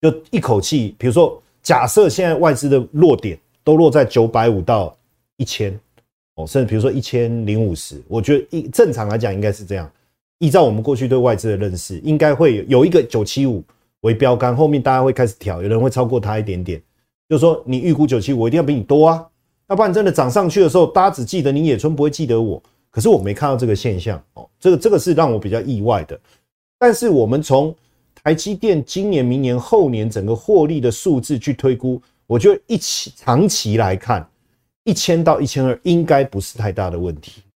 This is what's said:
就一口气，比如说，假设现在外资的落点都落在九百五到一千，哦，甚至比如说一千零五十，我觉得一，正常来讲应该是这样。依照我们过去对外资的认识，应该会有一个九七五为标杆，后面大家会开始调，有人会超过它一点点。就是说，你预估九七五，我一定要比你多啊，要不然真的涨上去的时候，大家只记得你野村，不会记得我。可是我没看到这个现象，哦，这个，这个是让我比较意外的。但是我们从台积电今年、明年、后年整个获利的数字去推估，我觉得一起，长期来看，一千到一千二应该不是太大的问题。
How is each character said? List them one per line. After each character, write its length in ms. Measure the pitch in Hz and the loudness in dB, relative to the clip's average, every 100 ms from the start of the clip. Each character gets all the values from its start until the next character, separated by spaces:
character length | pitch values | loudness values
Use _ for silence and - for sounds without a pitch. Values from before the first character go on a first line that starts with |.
就 120 | 160 156 - | 0 0 -6
一 100 | 220 | -4
口 200 | - 107 | 0 0
气， 340 | 92 151 110 - | 0 -2 -4 -4
比 80 | 123 | 0
如 60 | |
说， 280 | 120 160 - _ _ | 2 2 0 _ _
假 240 | - 143 120 | -2 0 2
设 220 | - 196 | 4 2
现 200 | - 180 | 2 -2
在 60 | |
外 180 | 156 165 | 2 0
资 160 | - 143 | 0 2
的 160 | 135 120 | 0 0
落 220 | 151 165 | 2 4
点 240 | 123 107 80 _ _ | 4 -2 -10 _ _
都 140 | - 156 | 2 6
落 140 | 165 | 6
在 140 | 139 | 4
九 220 | 127 - 113 | 2 2 2
百 220 | 113 113 | 2 0
五 120 | 104 | 0
到 340 | 85 110 90 - _ _ _ _ | 0 -2 -2 -10 _ _ _ _
一 80 | |
千， 340 | 127 - 104 98 _ _ _ _ _ | -8 -6 -6 -8 _ _ _ _ _
哦， 120 | - 80 | -14 -6
甚 160 | 135 | -2
至 60 | 117 | 0
比 60 | |
如 60 | 107 | 0
说 100 | 120 | 0
一 100 | 135 | -2
千 460 | - 123 117 117 107 | -4 -2 -2 -2 -2
零 180 | 107 | -2
五 100 | 110 | -2
十， 280 | 82 - 71 - | -4 -10 -18 -8
我 120 | 113 | -6
觉 160 | 110 143 | 0 0
得 100 | - | 0
一， 120 | 170 117 | -8 -8
正 240 | 127 220 | 0 2
常 140 | 117 104 | 2 -4
来 80 | 110 | -4
讲 160 | 110 | -4
应 80 | 98 | -2
该 120 | 104 | -4
是 120 | 98 | -4
这 120 | 92 98 | -8 -10
样。 120 | 78 _ _ _ _ _ | -10 _ _ _ _ _
依 120 | 160 | 2
照 120 | 160 | 4
我 80 | 147 | 4
们 120 | 107 | 2
过 140 | 113 135 | -2 -2
去 100 | 127 | 0
对 100 | 127 | 2
外 200 | 123 107 | 2 0
资 120 | 110 | -2
的 80 | 101 | -4
认 200 | 101 90 | -4 -6
识， 220 | - 90 | -10 -10
应 200 | 87 151 | -4 0
该 160 | 151 | 2
会 300 | 135 156 107 - | 4 2 2 2
有 160 | 123 | 4
一 40 | 156 | 4
个 140 | 175 | 4
九 200 | - 120 | 2 -2
七 240 | 104 - 139 | -4 -2 -2
五 160 | 107 80 _ _ _ | -4 -8 _ _ _
为 140 | 110 | -2
标 200 | 110 131 | 2 2
杆， 220 | 123 123 123 | 2 0 2
后 100 | 156 | 2
面 160 | 147 | 2
大 80 | 127 | 0
家 100 | 131 | 2
会 100 | 131 | 0
开 140 | 127 123 | 0 -2
始 80 | - | -2
调， 240 | 104 87 | -10 -6
有 60 | 95 | -2
人 100 | 113 | 0
会 120 | 131 | 0
超 160 | 123 123 | 0 -2
过 120 | 123 | -2
它 200 | 104 107 | -2 -4
一 40 | |
点 220 | 107 90 | -4 -6
点。 180 | 90 85 _ _ _ _ _ | -6 -10 _ _ _ _ _
就 80 | 156 | 2
是 40 | |
说， 220 | 160 156 - | 2 2 -2
你 120 | 127 | -4
预 140 | 175 | 0
估 140 | 151 151 | 2 2
九 120 | 123 | 0
七 140 | 101 | -2
五， 80 | 135 | -2
我 80 | 113 | 0
一 20 | |
定 60 | 151 | 0
要 60 | |
比 100 | 147 | 0
你 60 | 147 | -2
多 260 | 101 143 160 | 0 2 4
啊， 180 | 165 - _ _ _ _ | 2 -6 _ _ _ _
要 80 | 196 | 0
不 60 | |
然 100 | 214 | 0
真 120 | 180 202 | 2 0
的 40 | |
涨 200 | 151 131 | 0 0
上 180 | 123 185 | 2 0
去 140 | 180 | 2
的 60 | 175 | 2
时 80 | 180 | 4
候， 80 | 156 | 2
大 220 | 185 190 | 4 0
家 60 | |
只 80 | 165 | 0
记 200 | 117 185 | -6 -2
得 100 | 139 | -2
你 140 | 139 160 | 0 0
野 100 | 117 | 0
村， 180 | 151 | -2
不 80 | 156 | 0
会 60 | 147 | -2
记 180 | - 151 | -2 -2
得 140 | 113 | 0
我。 200 | 113 80 _ _ _ | -2 -6 _ _ _
可 100 | - | -2
是 80 | 110 | 2
我 100 | 190 | 2
没 140 | 95 | 2
看 160 | 101 147 | -4 -2
到 80 | 131 | -2
这 100 | 120 | -2
个 80 | |
现 240 | 104 - 95 | -2 -4 -6
象， 240 | 85 90 _ | -6 -10 _
哦， 120 | - - _ | -20 -20 _
这 100 | 185 | 2
个， 60 | 165 | 2
这 140 | - | 2
个 80 | 202 | 0
是 160 | - | 0
让 180 | 156 156 | 0 2
我 60 | 110 | 0
比 100 | 101 | -2
较 100 | 110 | -6
意 180 | 104 120 | -4 -4
外 240 | 104 107 | -2 -2
的。 160 | 78 - _ _ _ _ _ _ | -4 -16 _ _ _ _ _ _
但 140 | 240 | 2
是 160 | 226 240 | 2 2
我 160 | 151 | 2
们 180 | 110 131 | 2 0
从 320 | 156 135 151 160 _ _ _ _ | 2 2 2 -6 _ _ _ _
台 120 | - | -2
积 200 | 160 - | -2 -2
电 300 | 202 220 170 | -4 0 0
今 260 | 131 180 202 | -2 -6 -2
年、 140 | 175 | 0
明 160 | 127 127 | 0 0
年、 180 | 131 123 | -2 -2
后 300 | - 226 160 | 0 2 2
年 220 | 117 110 | 0 -4
整 160 | 110 98 | -4 -4
个 100 | 113 | -4
获 300 | - 208 151 | 2 2 2
利 120 | 160 | 0
的 120 | 123 | -2
数 280 | 113 - 143 | -2 -2 -2
字 200 | 110 139 | -2 -6
去 160 | 127 | -4
推 200 | 131 135 | -2 -2
估， 240 | 123 127 127 _ _ _ | -2 -4 -6 _ _ _
我 120 | 117 | 2
觉 160 | 196 | 4
得 60 | 196 _ | 2 _
一 100 | 220 | -6
起， 340 | - - - - | -4 -8 -10 -12
长 320 | - 123 196 | -2 2 2
期 300 | - 110 107 | 0 -2 -2
来 180 | 104 95 | 0 -4
看， 320 | - 107 78 _ _ _ _ _ | -4 -6 -6 _ _ _ _ _
一 80 | - | -4
千 320 | 175 - 170 | -4 0 0
到 160 | 165 151 | 2 2
一 60 | 143 | 0
千 180 | - | -2
二 140 | 131 120 | -2 -2
应 200 | 180 170 | 0 0
该 180 | 170 143 | 2 2
不 160 | 135 98 | 0 -4
是 200 | 92 - | -10 -8
太 120 | 107 | -6
大 200 | 92 92 | -4 -6
的 80 | 87 | -4
问 180 | 90 78 | -6 -8
题。 260 | - - _ | -14 -20 _